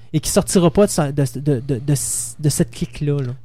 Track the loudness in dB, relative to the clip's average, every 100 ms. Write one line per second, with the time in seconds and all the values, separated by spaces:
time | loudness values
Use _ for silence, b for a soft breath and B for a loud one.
0 | b -4 2 0 2 4 4 4 2 2
1 | 0 0 -2 0 0 -2 0 -4 0 0
2 | 0 -6 -8 -2 0 2 -2 -2 -10 -6
3 | -2 -2 -4 -8